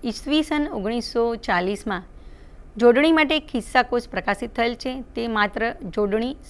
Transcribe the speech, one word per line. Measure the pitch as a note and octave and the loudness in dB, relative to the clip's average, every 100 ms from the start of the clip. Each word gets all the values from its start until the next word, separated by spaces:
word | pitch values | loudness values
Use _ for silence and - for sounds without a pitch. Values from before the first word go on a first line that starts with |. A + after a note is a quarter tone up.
ઈસવીસન | B3 G#3 - D4+ D#4 D4 D4 | -8 -8 -2 0 0 -2 -2
ઓગણીસો | - G3 A#3+ A3+ A#3+ A#3 | -4 -4 -4 -4 0 0
ચાલીસમાં | A3+ - F#3 F3+ G3+ - F#3 F3+ - - - - - - - | -2 0 0 0 -4 -4 -6 -8 -18 -20 -20 -20 -20 -14 4
જોડણી | A#3+ A#3+ D#4 | 6 8 6
માટે | D#4+ D4+ D#4 | 6 4 2
એક | D4+ | -2
ખિસ્સા | A#3+ - C4 | -6 0 2
કોષ | B3 A#3+ - | 2 0 -4
પ્રકાશિત | - F#3+ G3+ A3+ | -6 -2 -2 -4
થયેલ | - A#3 | -2 -2
છે. | A#3+ C4 B3+ A#3 - | -2 -8 -8 -10 -6
તે | A#3 | -2
માત્ર | A3 G#3 A3 A3+ | 0 0 0 -4
જોડણી | - G#3+ F#3 G#3 G#3+ A#3+ C#4+ - | -4 -8 -2 0 0 -2 -6 -14